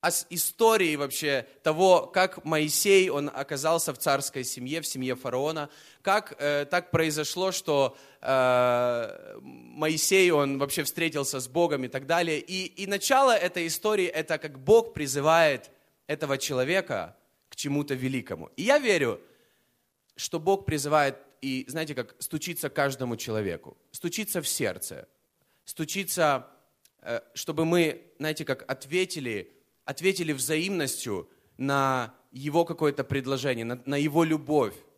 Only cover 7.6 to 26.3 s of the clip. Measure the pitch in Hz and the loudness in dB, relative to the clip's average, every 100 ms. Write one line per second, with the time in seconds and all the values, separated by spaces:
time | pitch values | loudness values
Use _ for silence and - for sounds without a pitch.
7.6 | - 143 135 - - _ - 131 127 123 | 0 2 2 -2 -20 _ 0 2 4 4
8.6 | 123 123 123 120 113 - - - 135 - | 4 4 2 -2 -4 -10 -16 -18 -18 -18
9.6 | 120 123 156 160 - 190 180 151 143 139 | -18 -4 -2 0 4 6 6 4 2 0
10.6 | 139 - 147 - 165 151 135 135 120 139 | -2 -2 -4 -2 -2 -2 -4 -4 -4 0
11.6 | 170 143 127 131 135 165 170 151 - 185 | 2 0 -4 -8 -2 0 0 -4 -6 -8
12.6 | 190 - 190 202 - 269 269 220 180 180 | -8 -10 -4 -4 2 4 6 4 2 -2
13.6 | 165 160 214 208 180 156 160 156 156 135 | -4 -2 0 2 0 -2 -4 -4 -6 -8
14.6 | 135 226 226 - 147 135 143 165 160 131 | 6 6 6 -4 -4 2 4 6 6 4
15.6 | - _ _ _ - 151 147 135 - 135 | -6 _ _ _ -8 -6 -2 -2 0 0
16.6 | 131 185 190 110 82 - _ _ _ - | 0 0 -2 -4 -6 -12 _ _ _ -10
17.6 | 147 143 147 131 127 131 - 80 80 - | -2 -2 0 -2 -2 -4 -6 -10 -10 -8
18.6 | 202 294 254 185 131 101 - _ _ _ | 2 2 4 2 2 -2 -10 _ _ _
19.6 | _ _ _ _ _ - - 170 156 196 | _ _ _ _ _ -12 -6 -4 0 0
20.6 | - 156 143 151 139 135 - _ 135 131 | 0 -4 2 4 4 0 -18 _ -6 -4
21.6 | - 165 156 131 117 _ - 156 - 147 | -6 -8 -6 -6 -8 _ -8 -6 -6 -6
22.6 | 143 - 139 131 127 113 - 110 101 82 | -6 0 -2 -2 -6 -6 -4 -4 -4 -6
23.6 | - - _ - 170 190 208 180 147 - | -12 -20 _ -10 -8 -6 -4 -4 -4 -2
24.6 | 110 90 - 69 - _ _ _ _ _ | -2 -4 -10 -14 -18 _ _ _ _ _
25.6 | - - 156 190 190 - 156 | -18 -10 -6 -4 -4 2 2